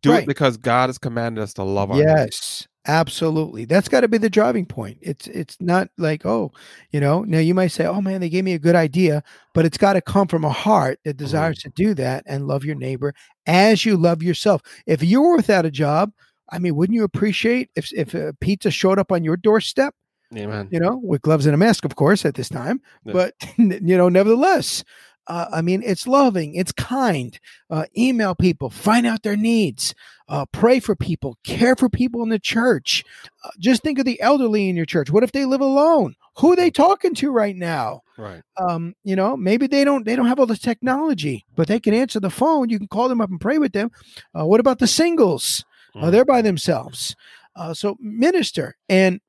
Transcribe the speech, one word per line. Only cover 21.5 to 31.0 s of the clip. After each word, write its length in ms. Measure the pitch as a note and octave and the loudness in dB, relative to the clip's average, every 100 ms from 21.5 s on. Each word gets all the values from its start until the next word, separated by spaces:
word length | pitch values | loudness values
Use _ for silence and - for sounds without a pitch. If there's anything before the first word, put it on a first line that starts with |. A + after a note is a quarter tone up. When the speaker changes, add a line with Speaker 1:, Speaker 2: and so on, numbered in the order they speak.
| D3 | 4
Speaker 2:
a 20 | |
mask, 280 | G#3+ G#3+ D3 | 2 2 -4
of 100 | - | 0
course, 300 | C#3+ G3+ E3 | 2 2 0
at 100 | C#3 | -4
this 140 | A#2+ | -10
time, 320 | - B2+ B3+ _ _ - | -8 -6 -8 _ _ -6
Speaker 1:
Yeah. 80 | |
Speaker 2:
but, 200 | F#3 F#3 - - | -2 -2 -4 -12
<laughs> 120 | - | 2
you 400 | A3 F3+ E3 F#3 | 2 2 2 4
know, 120 | F3+ | 6
nevertheless, 720 | F3+ G3+ A#3 E4+ F4 - - - - - _ - | 4 4 4 4 2 -2 -8 -10 -20 -20 _ -12
uh, 180 | E3+ E3+ | -10 -6
I 80 | D#3+ | -4
mean, 220 | E3+ F#3 A3+ | -2 -2 -2
it's 200 | F3+ - | -4 0
loving, 480 | C4+ C4+ F#3+ D3+ E3 | 4 4 2 -6 -6
it's 160 | E3+ | -6
kind. 640 | - - B3+ B3+ D#3+ A#2+ - - - _ | -6 -6 -2 0 -2 -6 -14 -20 -20 _
Uh, 160 | D#3+ D#3 - | -6 -6 0
email 360 | B3 A#3+ G#3 F3 | 0 2 -2 2
people, 340 | F3+ E3 C3 | 0 0 -6
find 360 | - G3+ A3+ A#3 | -4 2 2 2
out 160 | A3+ | -2
their 120 | G#3+ G#3 | -4 -2
needs, 560 | A3 A#3 F#3 A2+ - - - _ _ | 0 2 0 -2 -8 -8 -20 _ _
uh, 160 | D3 C3+ | -8 -6
pray 280 | - A3+ C4 | 0 4 4
for 140 | - | 2
people, 400 | G3 | -4